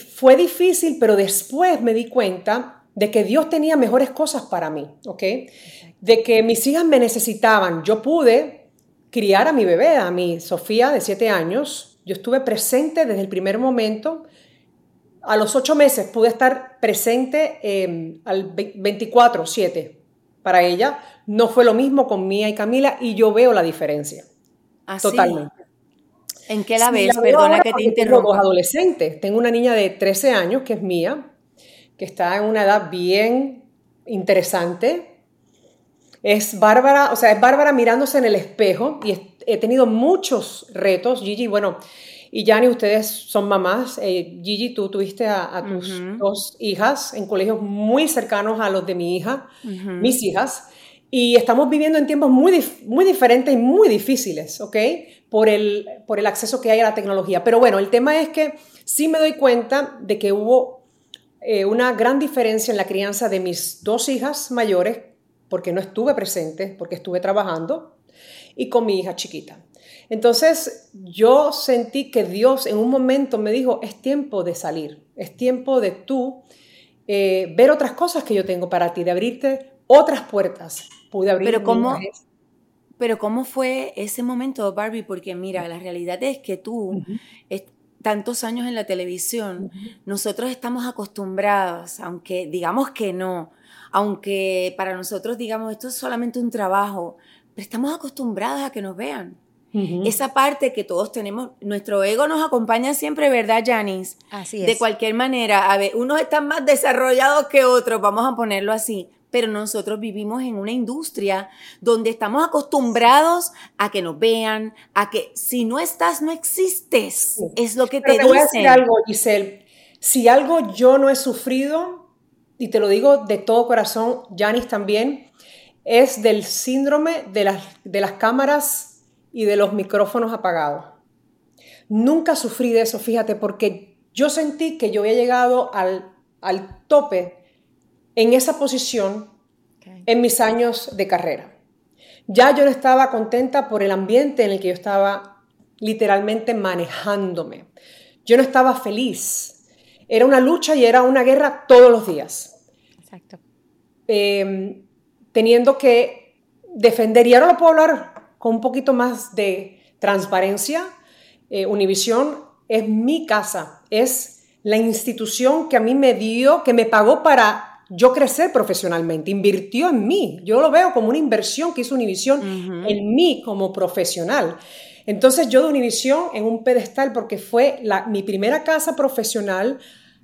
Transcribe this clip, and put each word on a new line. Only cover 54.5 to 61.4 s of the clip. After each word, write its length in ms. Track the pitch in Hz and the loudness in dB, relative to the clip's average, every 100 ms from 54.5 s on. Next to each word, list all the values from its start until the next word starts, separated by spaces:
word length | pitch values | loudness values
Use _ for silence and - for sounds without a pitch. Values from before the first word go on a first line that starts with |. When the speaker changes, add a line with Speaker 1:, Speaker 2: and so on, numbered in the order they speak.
| - | -14
Speaker 1:
¿ok? 140 | 247 214 226 339 - _ _ | -6 -2 0 -2 -10 _ _
Por 180 | 220 220 | 2 4
el, 400 | 208 208 208 208 - - | 2 0 -4 -8 -16 -8
por 140 | 208 | -2
el 80 | 208 | -2
acceso 320 | 208 220 - | -2 -6 -4
que 100 | 233 | 0
hay 120 | 220 | 2
a 20 | |
la 100 | 220 | 2
tecnología. 500 | 220 196 196 185 175 175 | 0 -4 -4 -2 -2 2
Pero 140 | 233 | 6
bueno, 200 | 247 196 | 6 4
el 100 | 196 | 2
tema 300 | 240 262 311 | 2 2 0
es 100 | 320 | 0
que 260 | 320 302 302 _ _ | -2 -4 -4 _ _
sí 240 | - - 311 | -8 -4 -2
me 120 | 320 | 2
doy 140 | 311 | 0
cuenta 640 | 311 269 240 226 269 277 - | 2 2 2 0 -2 -2 -10
de 180 | 185 202 | -8 -4
que 140 | 202 | -2
hubo, 500 | 202 214 254 254 - _ _ _ - _ _ | -2 2 2 0 -10 _ _ _ -20 _ _